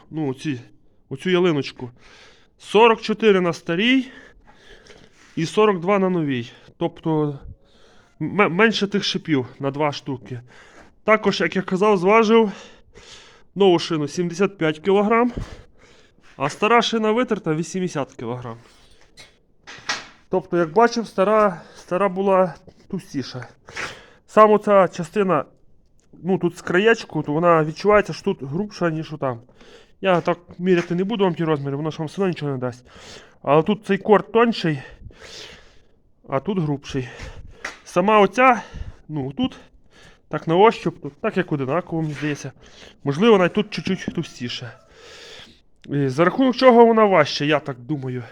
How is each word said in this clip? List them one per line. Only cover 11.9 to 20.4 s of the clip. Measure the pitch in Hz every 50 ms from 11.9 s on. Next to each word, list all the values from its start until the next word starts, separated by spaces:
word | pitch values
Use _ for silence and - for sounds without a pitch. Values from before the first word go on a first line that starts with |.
| 208 180
зважив | 170 190 214 226 226 208 226 226 220 196 - - - - - - _ _ _ - - - - - - - - _ - _ _
нову | 180 196 190 180 165
шину | - - 170 151 147 143
сімдесят | - 180 175 175 175 170 202 190 196 -
п'ять | 165 156 156 156
кілограм, | 160 196 190 202 202 214 233 226 247 240 240 - - - - - - - _ _ _ _ _ _ _ _ _ _ _ - - -
а | 135 143
стара | - - 208 214 233 233
шина | 220 - 226 226 214 214
витерта | 214 240 254 - 220 190 - 165 156
вісімдесят | 156 165 - - 185 185 170 - 151 131 - -
кілограм. | - 123 113 123 127 127 120 113 117 120 _ _ _ - _ _ _ - _ _ - - - _ _ _ _ _ _ _ - - - - - - - - - - _ _ _
Тобто, | - 185